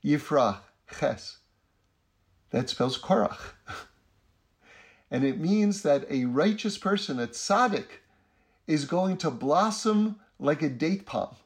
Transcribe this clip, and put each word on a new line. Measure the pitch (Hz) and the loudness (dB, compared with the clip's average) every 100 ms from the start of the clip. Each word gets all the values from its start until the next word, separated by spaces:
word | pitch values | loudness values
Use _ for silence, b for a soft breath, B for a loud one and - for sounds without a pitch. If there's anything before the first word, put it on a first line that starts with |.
Yifrach, | 143 147 - 147 117 98 - _ _ - | 2 0 2 2 2 0 -12 _ _ -4
Ches. | 143 110 - - _ _ _ _ _ _ _ _ _ _ _ | -4 -4 -10 -20 _ _ _ _ _ _ _ _ _ _ _
That | - 120 | -4 -2
spells | - 123 131 | -2 -2 -2
Korach. | - 196 208 - - - - | 0 2 2 -4 -16 -18 -16
<laughs> | - - _ _ _ _ _ _ _ b b b b b | -16 -16 _ _ _ _ _ _ _ b b b b b
And | 127 | 0
it | 135 131 | 0 0
means | 160 208 208 202 | 0 4 2 2
that | 151 143 135 | 2 2 2
a | 139 123 | -2 0
righteous | 127 190 214 214 202 | 2 2 2 -4 -4
person, | 196 202 - 127 | -2 -2 -2 -4
a | 120 | -6
tzaddik, | - - 202 247 160 - - _ _ _ _ _ _ - | -6 0 2 2 0 -6 -18 _ _ _ _ _ _ -2
is | 156 | -2
going | 143 170 190 185 | 0 0 0 0
to | 165 | -2
blossom | 123 135 160 214 208 214 214 214 208 b b | -2 2 2 2 0 2 2 2 -2 b b
like | 139 151 | -2 0
a | 156 | -2
date | 123 156 190 - | -2 -2 -2 -4
palm. | 110 95 - | -6 -6 -10